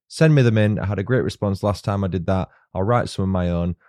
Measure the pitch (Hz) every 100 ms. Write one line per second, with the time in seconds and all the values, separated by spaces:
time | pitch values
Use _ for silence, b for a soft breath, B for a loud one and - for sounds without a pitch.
0 | _ - 160 143 120 110 107 107 95 101
1 | 95 127 92 - 101 95 104 95 - 101
2 | 95 92 92 95 - b b 92 98 120
3 | - - 95 92 87 87 87 85